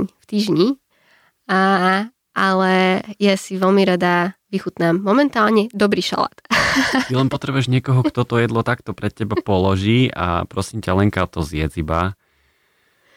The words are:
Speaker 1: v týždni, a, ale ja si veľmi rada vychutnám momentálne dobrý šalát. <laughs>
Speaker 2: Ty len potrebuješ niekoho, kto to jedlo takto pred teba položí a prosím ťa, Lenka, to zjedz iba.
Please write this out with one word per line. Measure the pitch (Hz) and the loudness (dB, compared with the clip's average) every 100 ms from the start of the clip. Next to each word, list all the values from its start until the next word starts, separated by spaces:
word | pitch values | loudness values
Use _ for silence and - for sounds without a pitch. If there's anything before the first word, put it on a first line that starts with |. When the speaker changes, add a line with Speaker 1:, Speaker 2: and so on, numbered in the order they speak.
| 190 | 0
Speaker 1:
v | _ | _
týždni, | - 208 208 156 214 277 _ _ _ _ _ _ - | -6 -2 0 2 2 0 _ _ _ _ _ _ -4
a, | 190 190 190 185 190 226 _ _ | 0 2 2 2 0 -4 _ _
ale | 202 190 190 185 185 185 190 214 202 | -2 0 2 2 2 2 0 -4 -2
ja | 202 | 0
si | 190 - 190 | 0 -4 -2
veľmi | 190 196 | 2 4
rada | 190 180 180 175 175 - _ | 4 2 2 2 0 -6 _
vychutnám | 190 190 - 170 175 | -6 -6 -2 0 0
momentálne | 202 240 285 247 214 220 220 | 2 2 2 2 2 2 0
dobrý | 202 208 185 | 0 0 0
šalát. | - - - _ - | -2 -2 -4 _ -6
<laughs> | - - 269 262 269 | -2 0 0 0 -2
Speaker 2:
Ty | - | 0
len | 127 135 | 0 0
potrebuješ | - - 135 123 | -2 -4 -2 0
niekoho, | 127 - 131 | 0 2 2
kto | 127 - | 2 -2
to | 123 117 | 0 0
jedlo | 117 113 | 0 0
takto | 113 120 - | -2 -2 -6
pred | 98 104 | -6 -6
teba | - 104 - | -4 -4 -4
položí | - 95 95 95 101 120 127 | 0 2 2 2 2 2 2
a | - 87 87 | -2 -4 -2
prosím | 87 - 98 110 | -4 -6 -8 -6
ťa, | 98 | -2
Lenka, | 92 101 98 90 | 2 2 0 -4
to | 87 | -4
zjedz | 76 76 78 - | -4 -4 -4 -4
iba. | 76 82 90 98 _ _ _ _ _ _ _ _ _ | -2 -2 -2 -6 _ _ _ _ _ _ _ _ _